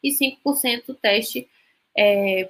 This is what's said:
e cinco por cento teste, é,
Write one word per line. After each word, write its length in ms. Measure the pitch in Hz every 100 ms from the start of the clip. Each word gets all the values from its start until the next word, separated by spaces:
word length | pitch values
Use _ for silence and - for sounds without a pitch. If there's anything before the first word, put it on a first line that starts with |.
e 80 | 277
cinco 280 | 285 269 -
por 140 | 285 277
cento 380 | 254 240 -
teste, 520 | 269 220 202 220 - - _ _ _ _
é, 540 | - 208 202 196 190 190